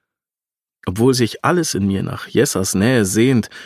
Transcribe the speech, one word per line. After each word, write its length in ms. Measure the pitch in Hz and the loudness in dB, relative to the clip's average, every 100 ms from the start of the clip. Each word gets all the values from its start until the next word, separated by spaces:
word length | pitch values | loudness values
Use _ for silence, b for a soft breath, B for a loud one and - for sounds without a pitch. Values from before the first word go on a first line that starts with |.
| _ _ _ _ _ _ _ _ - | _ _ _ _ _ _ _ _ -8
Obwohl 260 | 92 127 | 0 2
sich 320 | 127 113 - | 2 0 -2
alles 300 | 139 175 156 | 0 0 0
in 120 | - 98 | -2 -2
mir 160 | 98 | -2
nach 240 | 85 - - | -4 -8 -4
Jessas 480 | - 139 95 98 | 0 0 0 -2
Nähe 300 | 92 110 127 | 0 2 2
sehnt, 460 | 95 101 127 123 - B | 2 2 2 2 -2 B